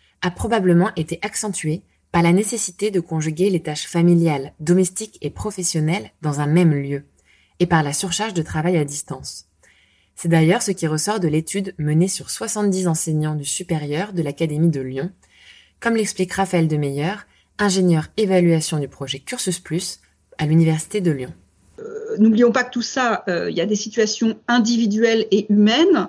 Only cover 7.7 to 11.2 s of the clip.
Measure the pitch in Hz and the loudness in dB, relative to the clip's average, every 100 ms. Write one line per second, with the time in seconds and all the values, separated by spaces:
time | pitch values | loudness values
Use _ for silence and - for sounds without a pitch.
7.7 | 165 147 156 185 175 214 175 151 160 170 | 2 2 -2 -4 -4 -4 -4 -4 -2 0
8.7 | 175 143 143 - 131 139 - - _ _ | 0 0 -6 -10 -12 -12 -14 -18 _ _
9.7 | _ _ _ _ - 170 165 160 226 - | _ _ _ _ -6 2 4 4 4 0
10.7 | 180 160 156 208 214 | -2 -2 -2 -2 0